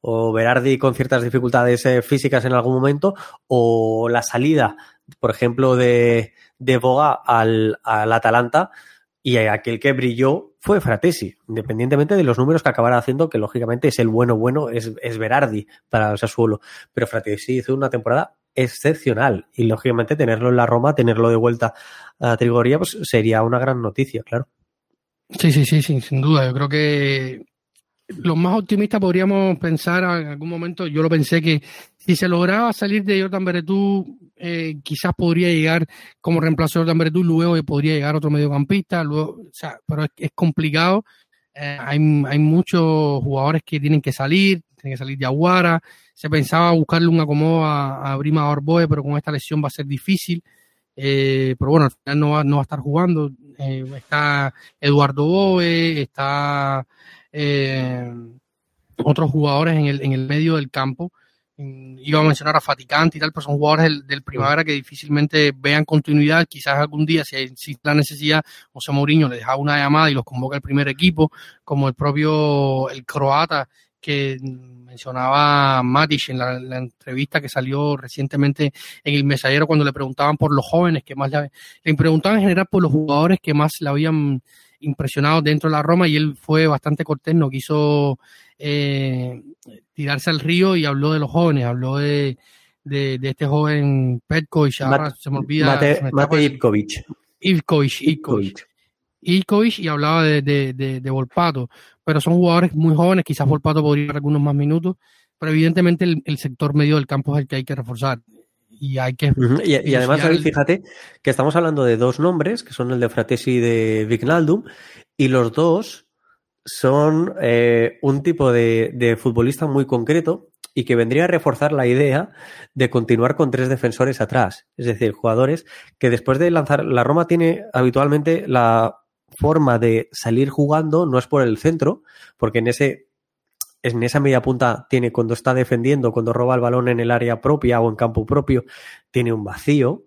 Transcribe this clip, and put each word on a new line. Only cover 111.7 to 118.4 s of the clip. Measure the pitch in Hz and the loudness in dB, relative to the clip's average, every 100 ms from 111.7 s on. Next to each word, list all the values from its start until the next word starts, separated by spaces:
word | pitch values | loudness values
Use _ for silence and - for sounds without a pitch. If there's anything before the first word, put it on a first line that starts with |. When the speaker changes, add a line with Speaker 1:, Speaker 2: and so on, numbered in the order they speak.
| 151 | 2
Speaker 1:
de | 127 113 | 2 4
dos | 123 127 | 2 2
nombres, | 165 175 156 233 | 0 0 -2 -4
que | - | -10
son | - 123 | -6 -4
el | 127 | 0
de | 117 | -2
Fratesi | 120 117 120 - | -2 -2 -2 0
y | 123 | 0
de | 117 113 110 110 107 | 2 2 0 0 0
Wijnaldum, | 113 123 170 156 196 - - - - _ - | -2 2 2 2 0 -2 -20 -20 -20 _ -2
y | 131 | 2
los | 127 117 | 2 2
dos | 113 170 175 226 - _ _ _ _ _ _ - | 2 2 0 -4 -16 _ _ _ _ _ _ -16
son, | - 131 143 151 156 180 - | -2 2 4 4 2 -2 -2
eh, | 127 120 120 117 117 - | 0 2 4 2 0 0
un | 139 139 | -2 0
tipo | 139 165 | 0 2